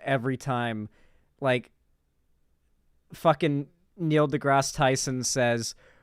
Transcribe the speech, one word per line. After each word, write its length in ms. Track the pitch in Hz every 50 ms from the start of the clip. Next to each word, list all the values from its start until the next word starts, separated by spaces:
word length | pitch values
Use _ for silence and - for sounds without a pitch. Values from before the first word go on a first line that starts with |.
| -
every 320 | 135 135 135 113 135 131
time, 520 | 123 - 139 127 120 120 117 113 107 107 107 _ _ _ _ _ _ _ _ _ _
like, 300 | 139 131 127 123 113 - _ _ _ _ _ _ _ _ _ _ _ _ _ _ _ _ _ _ _ _ _ _ _ _ _ _ _ _
fucking 540 | 165 - - 170 151 - 175 151 143 143 143 - _ _ _ _ _
Neil 320 | - 170 160 151 151 151 147
deGrasse 460 | 143 147 - 139 139 139 135 - -
Tyson 500 | - 147 131 135 127 - 143 131 127 123
says, 500 | - - 135 123 120 117 117 113 - - _ _ _ _ _